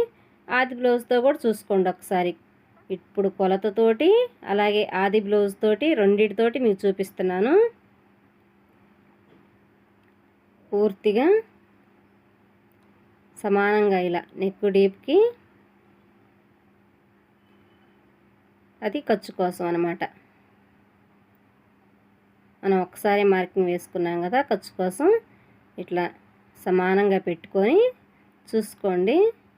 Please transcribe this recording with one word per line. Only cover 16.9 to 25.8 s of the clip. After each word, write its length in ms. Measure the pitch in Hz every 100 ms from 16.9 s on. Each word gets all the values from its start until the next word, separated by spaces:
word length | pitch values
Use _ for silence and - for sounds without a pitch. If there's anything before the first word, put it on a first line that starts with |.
| _ _ _ _ _ _ _ _ _ _ _ _ _ _ _ _ _ _ _
అది 180 | 214 294
ఖర్చు 300 | 190 208 -
కోసం 320 | - 180 185 175
అన్నమాట. 380 | 170 170 170 - - _ _ _ _ _ _ _ _ _ _ _ _ _ _ _ _ _ _ _ _ _ _ _ _
మనం 140 | 196 190
ఒకసారి 440 | 180 - 208 202
మార్కింగ్ 460 | 202 185 180 196 180
వేసుకున్నాం 480 | 175 - 185 170 170
కదా 180 | 175 247
ఖర్చు 300 | 285 208 -
కోసం, 340 | - 185 185 330 453 - _ _ _ _
ఇట్లా 260 | -